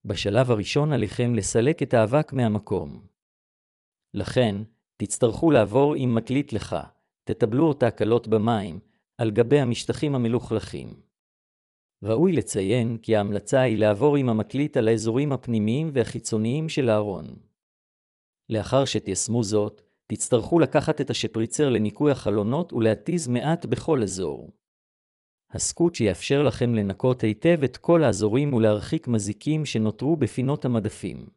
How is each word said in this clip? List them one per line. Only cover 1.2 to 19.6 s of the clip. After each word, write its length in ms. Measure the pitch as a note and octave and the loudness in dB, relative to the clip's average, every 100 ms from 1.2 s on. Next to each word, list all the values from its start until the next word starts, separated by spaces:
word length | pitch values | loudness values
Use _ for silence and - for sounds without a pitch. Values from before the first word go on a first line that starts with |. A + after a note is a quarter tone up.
| A#2+ A#2 | 0 0
לסלק 480 | F#2+ A#2 B2 D#3+ | 0 0 2 0
את 100 | C3+ | 0
האבק 400 | A#2+ G#2+ C#3+ D#3 | 2 4 2 0
מהמקום. 760 | C3 A#2 G#2 - F#2 D2 B1 - _ _ _ _ _ _ _ _ _ _ | -2 0 0 -2 -6 -6 -14 -20 _ _ _ _ _ _ _ _ _ _
לכן, 420 | G#2+ - B2+ A#2 G2+ G#2+ _ _ _ | -10 -2 0 0 -2 -10 _ _ _
תצטרכו 540 | G#2+ - A#2+ G2+ E3 | -8 0 0 2 4
לעבור 440 | C#3 G2+ A#2 C#3+ D3 | 4 4 2 2 0
עם 200 | B2+ A2+ | 0 -2
מטלית 380 | A2 C3 C#3 | 0 -4 -2
לך, 220 | G#2+ - E2 - _ _ _ | -6 -6 -8 -8 _ _ _
תטבלו 440 | - G#2 A2 A#2+ D#3 | -8 -2 0 2 2
אותה 240 | C#3+ A#2+ | 2 0
קלות 360 | - G#2 A#2 A2 | 0 0 0 2
במים, 520 | A2 A2 A2+ G2 D#2+ _ _ _ - | 0 2 0 -4 -12 _ _ _ -4
על 140 | A#2 | -2
גבי 280 | G#2+ A#2 C#3+ | 2 4 4
המשטחים 560 | B2+ A2+ - - D3+ C#3 | 2 -2 -4 -4 -2 0
המלוכלכים. 840 | A#2 A#2 - A2 - C#2+ A#1+ - _ _ _ _ _ _ _ _ _ _ | 0 -2 -2 -6 -4 -12 -14 -18 _ _ _ _ _ _ _ _ _ _
ראוי 280 | G2+ A2+ F#3 | -2 2 2
לציין 680 | D3+ - A2 F#2+ B2 A#2 A2+ | 2 -2 -4 0 0 0 -4
כי 180 | - G#2+ | 0 0
ההמלצה 460 | G2+ G#2 - C3+ | 0 -4 0 2
היא 160 | C3 G#2+ | 2 2
לעבור 380 | G#2+ G2+ D3 C#3+ | 2 4 2 2
עם 140 | B2+ | 2
המקליט 480 | A2 G2+ C3 D3 C#3 | 0 -2 -4 -2 2
על 100 | A2 | 2
האזורים 440 | A2+ A2+ A#2 D3 | 2 0 0 0
הפנימיים 580 | B2+ - A2+ G#2+ B2+ D#3+ | -4 -2 0 0 -2 -2
והחיצוניים 760 | C3+ A2 A#2 - A2 A2 C#3+ D#3+ | -2 -2 -6 -4 -2 0 -2 -2
של 200 | D#3 B2 | -2 2
הארון. 460 | G#2+ G#2 F2 D2 - _ _ _ _ _ _ _ _ _ _ - | 0 -2 -8 -12 -18 _ _ _ _ _ _ _ _ _ _ -6
לאחר 360 | G#2+ G2 C3 C3+ | -6 0 0 2
שתיישמו 580 | G#2+ - F#2 - A#2 | -2 -2 -4 -2 -2
זאת, 380 | G#2 G#2+ | 0 0